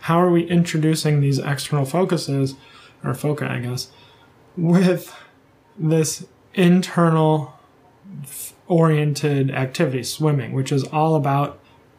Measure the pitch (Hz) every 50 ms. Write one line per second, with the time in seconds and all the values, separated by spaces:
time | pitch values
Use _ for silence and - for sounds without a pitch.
0 | - - 165 170 180 180 175 170 170 170 175 175 170 175 - 160 151 160 160 156
1 | - 156 147 147 143 139 139 135 - 147 139 135 - - - 147 139 135 - 170
2 | 185 185 185 156 - - 139 139 135 135 135 - - - - - - - _ _
3 | - - 127 131 - 151 151 139 131 127 127 127 120 120 123 127 - - - -
4 | - - _ _ _ _ _ _ _ _ _ - 170 165 175 180 196 185 180 170
5 | - - - - - - _ _ _ _ _ _ _ _ _ - 165 156 160 160
6 | 156 151 - - 175 - _ _ _ _ _ - 185 175 175 185 175 - - -
7 | 170 165 160 160 156 156 156 156 147 - - - _ _ _ _ _ _ _ _
8 | _ 196 190 143 143 - - - - - - _ _ - 180 170 160 160 156 147
9 | 151 151 143 - - 151 143 139 135 135 - 127 135 135 - - 175 151 131 131
10 | 117 - - - 151 151 147 139 120 110 123 135 131 135 151 139 131 - - 151
11 | 156 160 160 156 139 139 139 143 143 - - - _ _ _ _ _ _ _